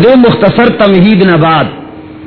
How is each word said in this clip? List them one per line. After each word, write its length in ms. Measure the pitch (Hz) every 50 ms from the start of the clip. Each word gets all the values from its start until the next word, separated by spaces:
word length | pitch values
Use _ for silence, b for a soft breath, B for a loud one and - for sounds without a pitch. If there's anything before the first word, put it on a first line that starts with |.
دې 140 | 175 240 262 254 240
مختصر 420 | 208 156 - 202 190 - 233 240 240 - -
تمهید 420 | 214 196 190 180 180 214 220 180 202
نه 120 | 185 170
بعد 300 | 156 160 160 160 151 139 - - - - - - - - - - - -